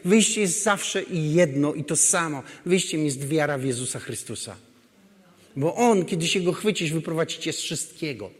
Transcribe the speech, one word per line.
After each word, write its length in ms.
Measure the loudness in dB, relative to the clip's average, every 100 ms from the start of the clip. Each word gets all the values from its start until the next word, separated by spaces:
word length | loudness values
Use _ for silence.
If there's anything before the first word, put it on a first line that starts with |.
Wyjście 360 | 6 6 6 2
jest 220 | 0 0
zawsze 400 | 0 0 0 -4
i 300 | -2 -2 2
jedno 420 | 4 4 4 0
i 100 | -2
to 120 | -2 2
samo. 460 | 2 2 0 -6 -10 -10 0
Wyjściem 380 | 2 2 0
jest 240 | 0 -2 -2
wiara 300 | 0 2 0
w 60 |
Jezusa 340 | -2 -2 -4 -8
Chrystusa. 580 | -8 -10 -10 -10 -10 -14 -20 _ _ _ _ _ _ _ -12 -2
Bo 180 | -2
On, 300 | 4 4 4
kiedy 220 | 2 -2 0
się 140 | 2
Go 120 | 0
chwycisz, 400 | 0 -2 0 -2
wyprowadzi 460 | -2 -2 -2 -2 -4
cię 140 | -6
z 80 | -6
wszystkiego. 720 | -6 -6 -8 -8 -8 -8 -12